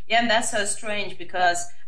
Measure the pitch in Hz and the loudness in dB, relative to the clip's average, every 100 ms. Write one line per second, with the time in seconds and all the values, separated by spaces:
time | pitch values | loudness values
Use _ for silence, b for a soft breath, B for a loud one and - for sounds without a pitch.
0 | - 226 233 220 233 220 202 - 220 208 | 2 2 4 2 2 0 -2 -2 -4 -4
1 | 196 - 175 185 180 175 - b | -4 -6 -4 2 2 2 -2 b